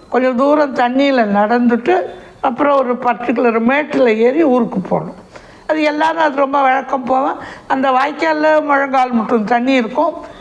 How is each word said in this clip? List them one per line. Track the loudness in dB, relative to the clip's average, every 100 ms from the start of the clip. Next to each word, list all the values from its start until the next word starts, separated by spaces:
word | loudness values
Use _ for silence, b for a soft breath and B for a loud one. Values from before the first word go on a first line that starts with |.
| -6
கொஞ்சம் | -2 0
தூரம் | 2 2 2 0
தண்ணியில | 0 0 2 2 2
நடந்துட்டு | 2 2 2 2 2 2 2 0 -2 B B -6
அப்புறம் | -4 0 2 2
ஒரு | 0
பர்டிகுலர் | -2 -2 -2 -2 0 0 2
மேட்டுல | 0 0 0 0 2 2
ஏறி | 2 2
ஊருக்கு | 2 2 0 -4
போகணும். | -4 -4 -4 -14 -20 B B B -4
அது | 0
எல்லாரும் | 0 0 0 0
அது | -2
ரொம்ப | 0 0 2
வழக்கம் | 2 0 -2 -4
போவா. | -2 0 -2 -6 B B -6
அந்த | -2 0
வாய்க்கால்ல | 0 0 -2 -2 0 2 2
முழங்கால் | 2 0 0 0 0
மட்டும் | 0 0 -2
தண்ணி | 0 0 2
இருக்கும், | 0 0 -2 -2 -4 B B